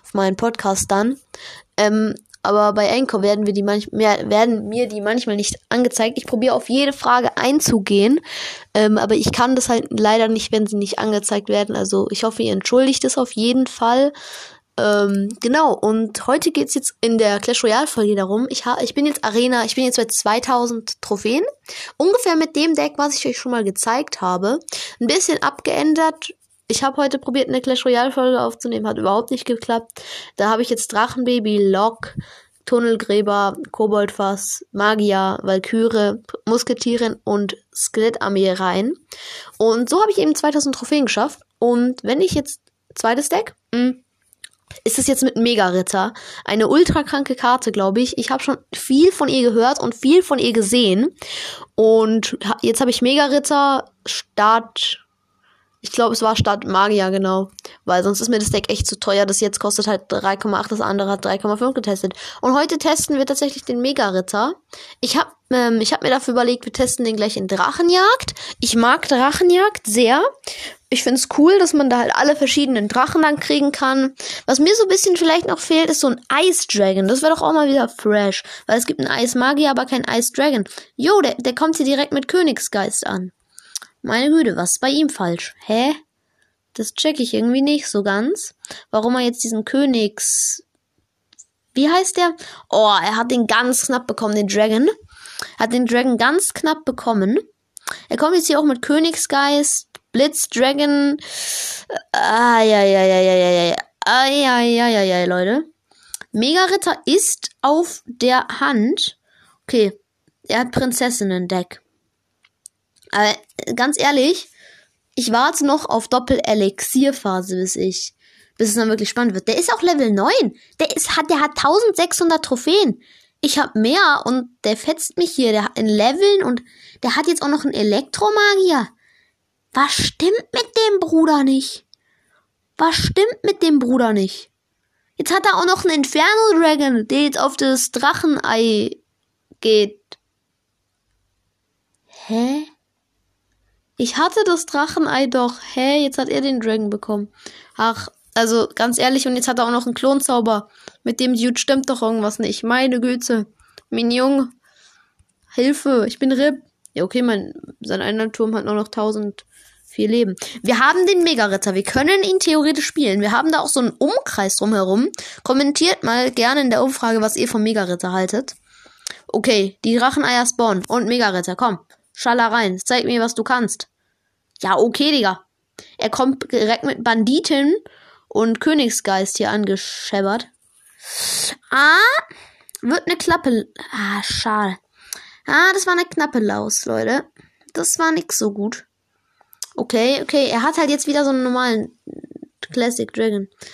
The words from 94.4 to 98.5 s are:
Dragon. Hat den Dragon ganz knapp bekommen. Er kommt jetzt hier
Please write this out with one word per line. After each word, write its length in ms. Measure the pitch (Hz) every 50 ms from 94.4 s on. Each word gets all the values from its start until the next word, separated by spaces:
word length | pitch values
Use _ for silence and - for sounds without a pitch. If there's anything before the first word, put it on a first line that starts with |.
| 208 196
Dragon. 400 | 202 208 214 220 220 226 277 381 440 - - - - - - - - - - - -
Hat 140 | - 220 226
den 140 | 233 247 254
Dragon 320 | 226 233 240 247 262 240
ganz 360 | 208 233 262 302 381 - - -
knapp 300 | - - 311 311 311 -
bekommen. 560 | 262 247 - - 240 226 202 190 196 247 392 - _ _ _ _ _ _ - - - - - - -
Er 80 | -
kommt 180 | 240 294 311 370
jetzt 120 | 349 330
hier 120 | -